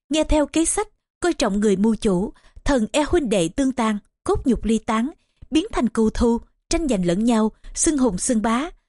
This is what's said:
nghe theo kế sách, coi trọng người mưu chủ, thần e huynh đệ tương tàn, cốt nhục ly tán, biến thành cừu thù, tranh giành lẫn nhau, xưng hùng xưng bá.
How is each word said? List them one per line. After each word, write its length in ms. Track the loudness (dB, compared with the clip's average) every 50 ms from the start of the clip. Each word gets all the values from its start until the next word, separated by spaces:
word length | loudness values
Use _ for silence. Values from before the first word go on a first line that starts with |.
| _ -4
nghe 160 | -2 0 2
theo 220 | 2 2 2 2
kế 180 | 0 0 0 0
sách, 240 | 0 -2 -4 -4 -6 _ _ _ _ _ -4
coi 120 | -2 -2
trọng 280 | 0 0 0 0 0 0
người 160 | 2 2 2
mưu 180 | 2 2 2 0
chủ, 380 | 0 0 0 0 0 -2 -4 -8 _ _ -20 -14 -6 -2
thần 220 | 0 0 0 0 0
e 100 | 0 -2 0 2
huynh 200 | 0 0 0 0
đệ 200 | 0 0 0 -2
tương 240 | 0 0 -2 0
tàn, 260 | 0 0 -2 -2 -2 -4 -8 _ _ _ -4
cốt 220 | -2 -2 0 0
nhục 180 | 0 0 0 0
ly 140 | 0 -2 -2
tán, 320 | 0 -2 -2 -2 -2 -4 -6 _ _ _ _ -20 -8 -2
biến 140 | -2 -2 0 0
thành 160 | -2 -2 -2 0
cừu 220 | 0 0 0 0
thù, 280 | 2 2 2 2 0 0 -4 _ _ _ _ -4
tranh 180 | -4 -2 0 0
giành 180 | 0 0 0
lẫn 180 | 0 0 0 2
nhau, 280 | 2 2 2 2 0 -2 _ -18 -12 -6
xưng 240 | -2 0 0 2 2
hùng 200 | 0 0 0 -2
xưng 240 | -2 -2 -2 0
bá. 280 | 0 0 -2 -2 -4 -6 -10 _ _